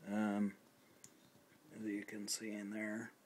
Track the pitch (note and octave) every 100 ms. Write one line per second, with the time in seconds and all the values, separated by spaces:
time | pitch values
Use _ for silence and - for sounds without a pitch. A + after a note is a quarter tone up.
0 | G2 G#2 G#2+ G2+ G#2 - - - - -
1 | - - - - - - - G#2+ A2 G#2
2 | G#2 G#2+ G2+ - A2 G#2 G2+ G#2+ G#2+ G#2+
3 | A#2 -